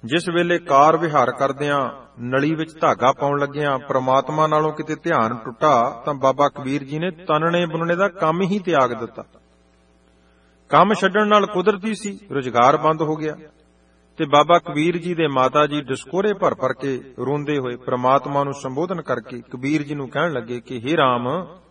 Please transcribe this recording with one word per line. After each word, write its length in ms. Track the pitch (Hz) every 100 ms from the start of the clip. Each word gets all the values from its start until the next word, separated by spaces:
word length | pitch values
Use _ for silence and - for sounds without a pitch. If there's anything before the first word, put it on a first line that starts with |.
| 113
ਜਿਸ 240 | 156 175
ਵੇਲੇ 300 | 170 175 170
ਕਾਰ 380 | 170 139 151 160
ਵਿਹਾਰ 340 | 165 147 123
ਕਰਦਿਆਂ, 580 | 123 139 135 147 143 127 139 123 -
ਨਲੀ 360 | 120 131 147 160
ਵਿੱਚ 260 | 160 -
ਧਾਗਾ 300 | 160 104 123
ਪਾਉਣ 280 | 139 143 143
ਲੱਗਿਆਂ 400 | 143 143 147 135
ਪ੍ਰਮਾਤਮਾ 680 | 143 131 131 131 135 151 156
ਨਾਲੋਂ 240 | 151 156
ਕਿਤੇ 240 | 151 151 151
ਧਿਆਨ 420 | 165 156 113 120
ਟੁੱਟਾ, 640 | 110 120 156 131 120 117 135
ਤਾਂ 80 |
ਬਾਬਾ 360 | 143 135 135 143
ਕਬੀਰ 340 | - 139 143
ਜੀ 160 | 135 151
ਨੇ 120 | 175
ਤਨਣੇ 540 | 165 - 151 165 175 175
ਬੁਣਨੇ 300 | 160 170 170
ਦਾ 120 | 196
ਕੰਮ 340 | 185 160 165
ਹੀ 180 | 190 208
ਤਿਆਗ 340 | 180 156 123
ਦਿੱਤਾ। 300 | 117 113 - - - _ _ _ _ _ _ _ _ _ _ _ _ _
ਕੰਮ 240 | 147 185
ਛੱਡਣ 340 | 214 190 190 214
ਨਾਲ 180 | 208 196
ਕੁਦਰਤੀ 500 | 208 180 202 214 214
ਸੀ, 240 | 208 196 -
ਰੁਜ਼ਗਾਰ 460 | 139 127 117 123 143
ਬੰਦ 240 | 147 160
ਹੋ 140 | 156 156
ਗਿਆ। 200 | 156 147 151 _ _ _ _ _ _ _
ਤੇ 80 | 151
ਬਾਬਾ 340 | 143 151 170
ਕਬੀਰ 380 | - 147 160 175
ਜੀ 180 | 165 170
ਦੇ 120 | 156
ਮਾਤਾ 400 | 135 127 139 147
ਜੀ 140 | 147
ਡਿਸਕੋਰੇ 520 | 135 135 - 175 202
ਭਰ 220 | 196 180 -
ਭਰ 180 | 127
ਕੇ 400 | 131 143 127 135 120
ਰੋਂਦੇ 380 | 123 147 147 147
ਹੋਏ 180 | 127 120
ਪ੍ਰਮਾਤਮਾ 680 | 127 127 127 135 143 143
ਨੂੰ 100 | 143
ਸੰਬੋਧਨ 480 | 135 135 131 175 180
ਕਰਕੇ 420 | 156 123 110 123 117
ਕਬੀਰ 320 | 127 131 151
ਜੀ 120 | 143 147
ਨੂੰ 140 | 131
ਕਹਿਣ 220 | 139 170
ਲੱਗੇ 300 | 139 113 123
ਕਿ 180 | - 127
"ਹੇ 180 | 117 165
ਰਾਮ 500 | 135 123 123 160 175 180 _